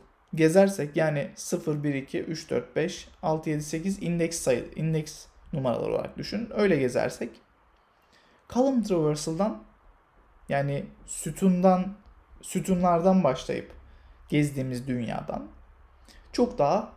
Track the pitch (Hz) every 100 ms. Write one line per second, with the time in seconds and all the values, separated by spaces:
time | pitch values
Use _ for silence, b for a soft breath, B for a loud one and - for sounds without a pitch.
0 | - _ _ 156 160 185 196 196 147 160
1 | 156 147 - - - 175 165 151 147 139
2 | 135 175 - 156 - 131 - - 165 -
3 | - - 170 156 160 151 151 160 190 196
4 | 165 170 165 - - 120 - - 160 160
5 | 151 - - _ - 156 131 - - -
6 | - - - 202 233 - 202 151 123 120
7 | - - 233 - _ _ _ _ _ _
8 | b b b b - 233 269 262 208 175
9 | 151 147 - 160 208 - - _ _ _
10 | _ _ _ _ - 139 143 143 - -
11 | - - 170 - 190 180 185 185 185 196
12 | - - _ - - 185 180 180 180 170
13 | 185 185 151 123 - - - - b b
14 | b b - 147 147 135 131 127 135 123
15 | 113 - - - 302 - - - - _
16 | b b b - 240 - 143 196 226